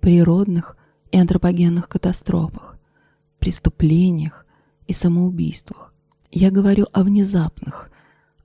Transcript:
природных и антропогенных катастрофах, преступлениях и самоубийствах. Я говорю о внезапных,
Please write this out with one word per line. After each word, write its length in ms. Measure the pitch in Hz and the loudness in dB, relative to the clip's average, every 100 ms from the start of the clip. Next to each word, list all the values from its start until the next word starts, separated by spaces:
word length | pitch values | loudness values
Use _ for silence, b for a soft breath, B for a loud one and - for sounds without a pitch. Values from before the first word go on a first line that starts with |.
природных 760 | 185 175 170 170 202 175 - - _ _ _ | 4 4 4 2 0 -2 -6 -16 _ _ _
и 40 | 185 | 2
антропогенных 720 | 175 180 175 180 170 170 - | 2 2 0 2 0 0 -4
катастрофах, 880 | - 185 180 - 170 160 - - - _ _ _ _ _ _ | -4 -4 -6 -4 -4 -4 -8 -20 -20 _ _ _ _ _ _
преступлениях 1080 | - 170 - - 160 160 185 170 156 - _ _ _ _ - | -4 -2 -2 0 0 2 2 0 -6 -10 _ _ _ _ -8
и 40 | |
самоубийствах. 1000 | 185 180 170 180 180 160 156 - - - _ _ _ _ | -2 0 0 -2 -2 -6 -8 -16 -20 -20 _ _ _ _
Я 200 | - 190 | 0 2
говорю 360 | 190 196 202 202 | 2 2 2 0
о 120 | 190 | 0
внезапных, 880 | 190 202 196 196 160 - - - - b b b b b | 0 2 0 0 -2 -6 -16 -16 -20 b b b b b